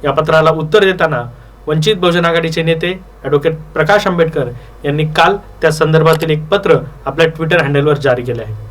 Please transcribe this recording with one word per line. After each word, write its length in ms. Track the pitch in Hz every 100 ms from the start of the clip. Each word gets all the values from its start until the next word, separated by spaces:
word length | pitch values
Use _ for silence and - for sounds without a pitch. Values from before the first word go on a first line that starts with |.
या 80 | 147
पत्राला 400 | 151 156 160 160
उत्तर 320 | 160 156 214
देताना 380 | 196 185 160 139 120 - - - -
वंचित 280 | 156 156 208
बहुजन 300 | 175 175 170
आघाडीचे 380 | 165 165 160
नेते 280 | 160 160 175 190 - -
ॲडव्होकेट 340 | 143 147 160 156 -
प्रकाश 340 | - 156 208 190
आंबेडकर 420 | 175 165 160 123 120 - - 147
यांनी 200 | 147 156
काल 280 | - 170 202 - -
त्या 100 | 160
संदर्भातील 580 | 156 156 156 156 156 160
एक 180 | 151 -
पत्र 300 | 202 196 - - - -
आपल्या 220 | 143 165
Twitter 320 | 160 160 170
हँडलवर 360 | 151 143 147 143
जारी 260 | 139 123
केलं 180 | 123 117
आहे. 120 | 107 - -